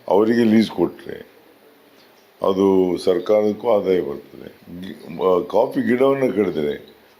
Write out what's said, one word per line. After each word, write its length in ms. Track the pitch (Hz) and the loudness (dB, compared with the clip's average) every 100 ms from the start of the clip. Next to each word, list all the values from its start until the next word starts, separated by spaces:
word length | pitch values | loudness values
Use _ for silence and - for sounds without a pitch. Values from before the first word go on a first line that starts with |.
| - | -2
ಅವರಿಗೆ 360 | 92 110 117 | 2 2 2
ಲೀಸ್ 280 | 117 110 101 | 4 4 2
ಕೊಟ್ರೆ 640 | - 85 - - - - _ _ _ _ _ _ _ _ _ _ _ | 0 -4 -4 -16 -16 -18 _ _ _ _ _ _ _ _ _ _ _
ಅದು 540 | - 95 98 95 92 85 | -4 0 2 2 2 0
ಸರ್ಕಾರಕ್ಕೂ 760 | - 90 90 107 107 104 120 | 0 -2 2 0 2 -2 0
ಆದಾಯ 300 | 104 95 92 | 0 2 0
ಬರ್ತದೆ. 520 | - 69 - 64 64 - - 87 | -2 -8 -14 -20 -20 -20 -20 -16
ಗಿ-, 420 | 95 - 69 80 | -16 -16 -16 -2
ಆ, 160 | 92 90 | 2 2
ಕಾಫಿ 480 | 85 95 131 143 113 | 2 0 0 -2 -2
ಗಿಡವನ್ನು 460 | 123 135 139 127 | 2 2 2 0
ಕಡಿದ್ರೆ 600 | 95 98 78 73 69 - - _ _ | 0 -2 -2 -4 -6 -12 -20 _ _